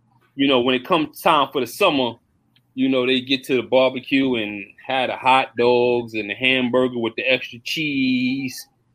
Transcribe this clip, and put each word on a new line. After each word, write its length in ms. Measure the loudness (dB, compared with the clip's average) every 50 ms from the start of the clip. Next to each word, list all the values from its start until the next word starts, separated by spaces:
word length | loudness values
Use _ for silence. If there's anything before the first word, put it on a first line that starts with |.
| _ _ _ _ _ _ _
you 120 | 0 2
know, 140 | 2 2 2
when 140 | 2 2 0
it 100 | -2 0
comes 340 | 0 0 0 0 -4 -8 -2
time 280 | 2 2 4 4 2 0
for 80 | -2 -4
the 60 | -4
summer, 460 | -4 -2 0 2 2 2 2 0 -2 -4 -8 _ _ _ _ _ _ _ _ _ _ _
you 140 | -2 0 2
know, 180 | 2 2 2
they 140 | 2 0 0
get 240 | 0 -2 -2 -2 0
to 120 | -2 -2
the 60 | -2
barbecue 720 | 0 2 2 4 4 2 0 -4 -4 -2 0 0 2 0 0
and 280 | -2 -4 -6 -8 -10 -12 -16 _ -16 -8
had 240 | -6 -4 -2 -2 -4
the 60 | -4
hot 380 | -2 2 2 4 4 2 -2 _
dogs 580 | 2 2 4 4 4 4 2 0 0 -2 -4 -6
and 160 | -6 -6 -6
the 40 | -6
hamburger 640 | -2 0 0 2 2 0 2 2 2 2 0 -2 -4
with 160 | -4 -4 -4
the 60 | -4 0
extra 340 | 0 0 0 -2 -10 -16 -14 _
cheese. 1040 | -8 -6 -6 -4 -4 -2 0 0 0 0 0 0 -2 -4 -4 -6 -10 -12 -14 -18 _ _ _ _ _